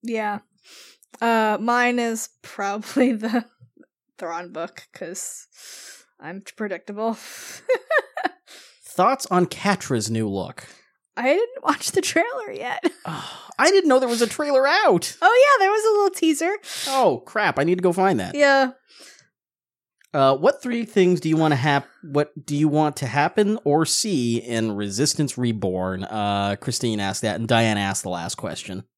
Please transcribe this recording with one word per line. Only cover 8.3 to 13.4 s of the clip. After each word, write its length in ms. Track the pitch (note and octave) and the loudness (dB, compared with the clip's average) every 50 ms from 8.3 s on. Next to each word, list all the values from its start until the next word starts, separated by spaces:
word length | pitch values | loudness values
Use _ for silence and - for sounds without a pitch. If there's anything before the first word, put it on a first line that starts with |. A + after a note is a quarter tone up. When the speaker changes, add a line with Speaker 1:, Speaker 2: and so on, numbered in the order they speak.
| _ _ _ _ - - - - _ _ _ | _ _ _ _ -20 -20 -20 -20 _ _ _
Speaker 2:
Thoughts 420 | - - - F3+ A3 C4+ C4+ - - | -14 -2 2 2 2 2 0 -4 -2
on 160 | F#3 F3+ F3+ | 0 0 0
Catra's 640 | - - - - G3+ G3+ F3+ - - C3+ A2+ G#2+ G#2+ | 0 -2 -4 -2 -2 -2 -2 -2 -4 -2 -2 -2 -2
new 180 | A2+ A2+ A2 G#2 | -4 -4 -2 -2
look? 380 | G2 G2 F2+ - - - - - - - _ _ _ _ _ _ _ - | -2 -4 -6 -6 -10 -16 -20 -20 -20 -20 _ _ _ _ _ _ _ -4
Speaker 1:
I 100 | A#3+ C4 D4 | 0 2 2
didn't 280 | F#4 A#4 A#4 B4+ C5+ - | 2 0 -2 -6 -6 -2
watch 300 | - - - - - - | -2 -2 -2 -4 -4 -2
the 100 | G4 D#4+ | -2 -2
trailer 480 | - - D#4+ E4+ A#4 C5 C5+ A4+ G#4 G4+ | 0 0 0 0 0 -4 -8 -10 -10 -12
yet. 320 | - A3+ B3 - - - F4+ | -10 -8 -8 -8 -2 -4 -4
<laughs> 40 | - - - - | -4 -4 -12 -10
Speaker 2:
Uh, 140 | D#3+ D3 - - - - | -10 -10 -12 -14 -16 -18